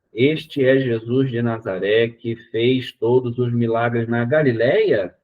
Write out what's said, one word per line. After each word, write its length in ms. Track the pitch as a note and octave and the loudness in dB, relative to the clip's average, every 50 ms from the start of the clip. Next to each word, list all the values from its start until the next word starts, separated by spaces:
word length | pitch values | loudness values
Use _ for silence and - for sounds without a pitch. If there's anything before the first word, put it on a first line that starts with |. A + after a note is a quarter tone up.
| _ _ | _ _
Este 520 | - G#2+ B2 C#3+ D#3 D#3 D#3 - - C#3+ C3+ | -4 0 2 2 2 0 -6 -8 -4 0 2
é 140 | B2+ C3+ C3+ | 4 4 4
Jesus 520 | C3+ B2+ A#2 A2+ A2 A2+ A#2+ C3 C3+ C3+ | 2 0 -2 -4 -4 -2 -2 0 0 0
de 120 | A#2 A#2 | -2 -2
Nazaré 680 | A#2+ A#2 A2+ A2+ - A2 F#2+ F#2 F#2+ G2 G#2+ A2+ A#2 A#2 | -2 -2 -2 -4 -4 -6 -6 -4 -2 0 2 2 2 0
que 280 | A#2 - - A#2 A#2 | -2 -6 -8 -8 -8
fez 560 | A#2 - _ - A2+ A#2 B2 C3 C3 B2+ - | -8 -10 _ -4 -2 0 2 0 0 -2 -6
todos 460 | - _ - A#2 B2 B2+ A#2+ A#2+ A#2+ A#2+ | -10 _ -2 0 2 2 0 0 -4 -2
os 140 | B2 A#2 | -2 -2
milagres 540 | A#2+ A#2+ A#2+ A2+ A2+ A#2 A#2 A#2+ A#2+ A#2+ A#2 | 0 0 0 0 0 0 0 0 0 -2 -2
na 180 | A2+ A#2 A#2+ A#2+ | -2 -2 -2 -2
Galileia? 920 | A#2+ C#3+ D#3 D#3 C3+ A2+ A2 A#2 B2+ D#3+ G#3 A3 F#3+ C#3+ G#2+ F#2 F2+ - _ | 0 0 2 2 2 2 2 2 2 2 2 2 2 2 0 -2 -4 -8 _